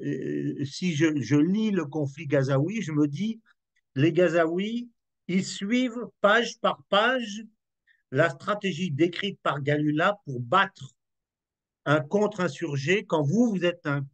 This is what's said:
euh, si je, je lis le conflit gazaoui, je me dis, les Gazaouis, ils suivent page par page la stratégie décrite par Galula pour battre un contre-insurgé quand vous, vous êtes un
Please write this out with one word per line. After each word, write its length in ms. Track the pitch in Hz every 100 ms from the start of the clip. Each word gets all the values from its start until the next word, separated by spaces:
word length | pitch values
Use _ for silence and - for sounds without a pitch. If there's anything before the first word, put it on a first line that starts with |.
euh, 600 | 143 151 151 147 143 147 139
si 300 | - 180 147
je, 240 | 160 147
je 160 | 110 147
lis 360 | 160 202 220
le 140 | 196 156
conflit 420 | 156 143 - 156
gazaoui, 540 | 143 135 135 156 226
je 100 | 156
me 160 | 151 147
dis, 340 | 143 214 226 _ _ _ _ _ 131
les 180 | 160
Gazaouis, 760 | 160 180 165 165 175 202 240 240 _ _ _ -
ils 160 | 180
suivent 640 | 185 - 196 247 254 233 214 _
page 380 | 202 220 226 -
par 240 | 196 165 -
page 540 | 196 226 262 226 202 220 _ _ _ _ _ -
la 180 | 131 165
stratégie 640 | 143 190 202 190 147 185
décrite 480 | 135 170 170 202 190
par 200 | 170 147
Galula 560 | 139 147 151 151 180 208
pour 160 | - 123
battre 540 | 120 185 196 - 131 _ _ _ _ _ _ _ _ _ -
un 140 | 151
contre-insurgé 1080 | 143 202 208 208 180 - 165 143 135 196 214
quand 180 | 165
vous, 260 | 143 196 247
vous 160 | 190 175
êtes 200 | 175 156
un 200 | 143 139